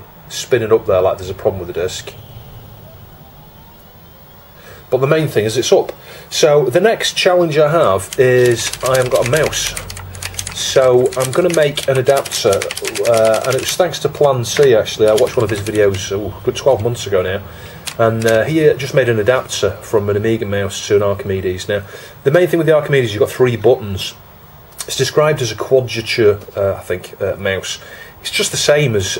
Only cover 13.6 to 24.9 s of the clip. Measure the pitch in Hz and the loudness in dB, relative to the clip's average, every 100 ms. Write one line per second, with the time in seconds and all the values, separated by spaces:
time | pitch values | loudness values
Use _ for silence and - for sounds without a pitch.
13.6 | 113 - 180 - 139 - 147 127 117 - | -2 -2 -2 -2 -4 0 2 2 0 2
14.6 | 139 110 - - 107 107 123 - 110 104 | 4 4 2 0 2 4 2 0 -2 -2
15.6 | 98 107 101 98 - 98 104 95 - - | -4 0 2 0 -4 -6 -6 -8 -6 -2
16.6 | 143 120 110 120 - 101 95 98 - - | 2 2 0 -4 -4 -2 -2 -4 -8 -18
17.6 | - - - - 113 113 113 113 110 160 | -18 -16 -10 0 0 2 2 2 2 2
18.6 | 151 - 135 147 123 113 104 127 - - | 4 2 0 0 2 2 2 0 0 -2
19.6 | 101 98 - 110 101 101 110 113 104 101 | -2 -4 -2 -2 0 -2 0 -2 -2 -4
20.6 | 98 - - 101 101 101 104 95 95 92 | -4 -6 -2 0 0 -2 -4 -4 -4 -4
21.6 | - 104 - - - - 135 165 180 170 | -4 -6 -6 -16 -18 -6 2 4 4 2
22.6 | 151 151 143 139 120 104 104 - 127 113 | 4 2 4 2 2 0 0 2 2 2
23.6 | 107 131 107 95 - - - - - - | 2 2 0 -8 -8 -12 -20 -20 -20 -20
24.6 | - - - | -20 -14 -8